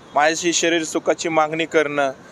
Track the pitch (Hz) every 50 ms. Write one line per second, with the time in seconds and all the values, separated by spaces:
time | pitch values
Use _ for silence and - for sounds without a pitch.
0 | - - - 135 147 160 165 160 180 175 160 - - 170 170 170 160 151 - 160
1 | - - 160 - - 170 165 160 156 151 160 160 165 151 - 160 151 143 147 143
2 | 139 135 131 - - -